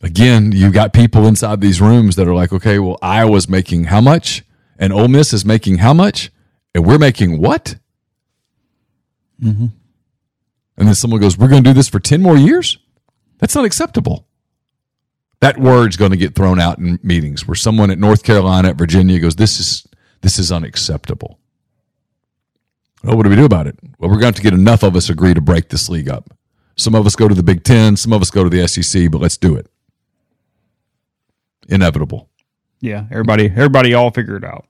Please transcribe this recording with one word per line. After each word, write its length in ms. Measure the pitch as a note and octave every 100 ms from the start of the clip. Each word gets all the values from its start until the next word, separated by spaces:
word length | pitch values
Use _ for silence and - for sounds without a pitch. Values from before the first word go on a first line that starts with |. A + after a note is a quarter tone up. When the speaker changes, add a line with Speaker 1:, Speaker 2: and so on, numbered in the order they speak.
Speaker 1:
Again, 500 | E2+ E2 B2 A#2 G#2
you 180 | G2 G2
got 200 | F#2+ G#2
people 340 | B2 A#2 A#2+ A2
inside 340 | G#2+ A2 G#2
these 180 | G2+ F2
rooms 380 | G#2 A#2+ G#2+ F#2
that 100 | F2+
are 80 | F2+
like, 160 | F2
"Okay, 260 | F#2+ A2 G2+
well, 180 | F#2+ F#2
Iowa's 460 | F2+ G#2 A2+ G#2 F#2
making 380 | F#2+ F#2 E2+ E2
how 160 | G2
much? 420 | B2+ E3 - - _ _ _ _
And 140 | F#2+
Ole 160 | G2 A#2+
Miss 240 | C3+ D3
is 140 | A2+ F#2+
making 320 | A2 - F#2
how 160 | G#2+
much? 360 | D#3 G3+ - - _ _ _ _ F2+
And 100 | E2
we're 120 | C#3+
making 400 | D3 A#2+ F#2+ D#2+
what?" 360 | F2 D#4 - - _ _ _ _ _ _ _ _ _ _ _ _ _ _ _ _
Speaker 2:
Mm-hmm. 260 | A2+ G#2 A#2 - _ _ _ _ _ _ _ _ _ -
Speaker 1:
And 100 | G#2
then 60 | G2
someone 260 | A#2 A2+
goes, 160 | G2+ F2
"We're 100 | B2+
gonna 140 | C#3
do 100 | B2+
this 160 | C3 C#3
for 140 | G2+
ten 200 | - D3+
more 140 | F#3 D#3
years? 420 | D3 E4+ F4 - _ _ _ _ _ _
That's 180 | G#3+ D4
not 80 |
acceptable." 640 | A#3 - - - - - _ _ _ _ _ _ _ _ _ _ _ _
That 180 | C3+ B2+
word's 380 | C3 B2 A#2 E2+
gonna 200 | G2+ F#2+
get 180 | F2 -
thrown 240 | G2 F2+
out 200 | F2 -
in 200 | F2 F2
meetings 440 | F#2+ F2 D2+ C#2+ -
where 80 | E2+
someone 340 | - A2 G#2
at 80 | F2+
North 240 | G#2 G#2+
Carolina, 460 | - G#2 F#2 F#2 F#2
at 60 | -
Virginia 420 | E2+ F2+ F#2 F2+
goes, 160 | E2 D#2+
"This 200 | G#2 -
is, 280 | - - _ _ _ _
this 160 | G2+ -
is 140 | F2+
unacceptable." 880 | F2 D#2 - - D2+ - - - - _ _ _ _ _ _ _ _ _ _ _ _ _ _ _ _ -
Well, 100 | A2+
what 80 |
do 60 | G#2
we 60 | G2+
do 80 | C#3+
about 220 | F#2+ C#2+
it? 100 | - - _
Well, 100 | E2+
we're 60 | G#2
gonna 100 | A#2+
have 80 | G#2
to 60 |
get 120 | G#2
enough 300 | F#2 G2 A#2
of 140 | G2 F2+
us 120 | -
agree 240 | D#2 F2+
to 80 | E2+
break 280 | D2 E2+ E2
this 180 | F2 -
league 200 | E2+ C2+
up. 200 | C2 - _ _ _ _ -
Some 180 | -
of 120 | A2 G#2
us 100 | -
go 140 | G#2+
to 60 | G2
the 80 |
Big 200 | F2 F2+
Ten, 320 | - A#2+ A2 G2+
some 160 | A#2
of 100 | A2
us 100 | F2+
go 120 | -
to 60 | F2+
the 100 | F2+
S 160 | F2 -
E 40 |
C, 260 | E2 G2 F2
but 140 | D2+
let's 160 | E2 -
do 180 | F2+ C#2+
it. 120 | - _ _ _ _ _ _ _ _ _ _ _ _ _ _ _ _ _ _ _ _
Inevitable. 600 | G2 F2+ D2 D2 - _ _ _ _ _ _
Speaker 2:
Yeah, 240 | A#2+ G#2+ G#2+
everybody, 340 | A2+ A2+ G#2+ G#2
everybody 480 | F#2 C#3+ C3 B2+
all 180 | A#2+ A#2+
figure 240 | A2+ G#2 G2+
it 80 |
out. 220 | F#2 F2+ -